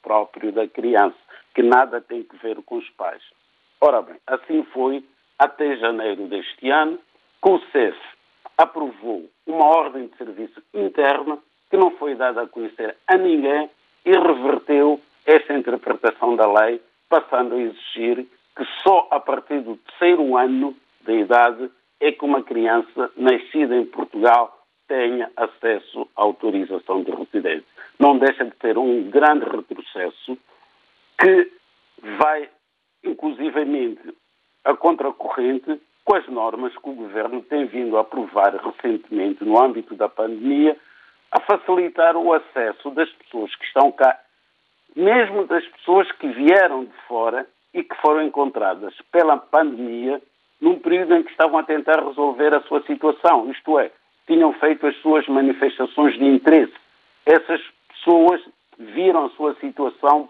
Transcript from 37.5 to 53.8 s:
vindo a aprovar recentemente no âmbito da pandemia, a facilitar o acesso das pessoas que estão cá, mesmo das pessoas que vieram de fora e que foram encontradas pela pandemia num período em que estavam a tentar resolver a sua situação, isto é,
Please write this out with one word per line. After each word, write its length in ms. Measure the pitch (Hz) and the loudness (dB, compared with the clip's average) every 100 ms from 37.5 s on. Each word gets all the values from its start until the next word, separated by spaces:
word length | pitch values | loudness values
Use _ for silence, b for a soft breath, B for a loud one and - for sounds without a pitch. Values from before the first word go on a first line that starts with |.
| 147 127 | -6 -6
vindo 280 | 123 117 110 | -6 -2 -2
a 60 | |
aprovar 540 | 107 131 104 101 101 98 | -2 -6 -4 0 2 0
recentemente 880 | 85 - 120 110 - 104 98 98 104 | -8 -6 -6 -6 -6 -6 -4 -4 2
no 160 | 113 | 2
âmbito 320 | 131 117 113 | 2 0 -12
da 160 | 101 104 | -6 -6
pandemia, 680 | - 113 110 127 143 151 151 b b b b _ | -4 -6 -4 -2 2 2 0 b b b b _
a 80 | - | -4
facilitar 760 | - 190 - 185 175 - 165 170 | 0 -2 0 -2 -2 2 2 2
o 160 | 170 | 0
acesso 560 | 160 - 131 113 104 143 | 0 -2 -6 -6 -6 -8
das 180 | 139 160 | -4 -6
pessoas 440 | - _ 120 101 - | -8 _ -10 -10 -10
que 100 | - | -2
estão 260 | 135 139 | 2 2
cá, 280 | - 131 - _ _ _ _ _ _ _ 147 | 4 2 2 _ _ _ _ _ _ _ -2
mesmo 500 | 185 247 208 202 175 | 2 2 0 -2 -2
das 180 | 170 - | -4 -6
pessoas 440 | _ 170 185 185 | _ 2 2 2
que 140 | - 147 | -4 -10
vieram 560 | 120 143 196 185 131 123 | 0 4 6 4 0 -10
de 80 | - - | -16 -10
fora 380 | 117 113 123 - _ _ 175 | -4 -4 -4 -8 _ _ -10
e 80 | |
que 120 | 175 - | -10 -2
foram 260 | 151 151 | 2 2
encontradas 680 | 151 139 139 117 98 92 101 - _ | 0 -2 -4 -2 -4 -4 -10 -16 _
pela 260 | 175 160 139 | 2 2 0
pandemia 840 | - 151 156 120 123 117 127 139 - _ _ _ | 0 0 0 -4 -10 -6 -6 -6 -10 _ _ _
num 200 | 160 180 | 0 0
período 360 | 165 180 170 170 | 0 0 4 2
em 60 | |
que 80 | 160 | 2
estavam 300 | - 160 156 | 0 2 2
a 40 | |
tentar 400 | 160 151 147 156 | 0 -2 2 0
resolver 520 | 143 135 147 139 151 147 | 0 -2 -2 0 2 2
a 60 | |
sua 200 | - 147 - | 0 -4 -4
situação, 640 | 143 151 147 175 139 117 | -2 -2 2 2 2 0
isto 260 | 131 - | -8 0
é, 140 | 151 | 0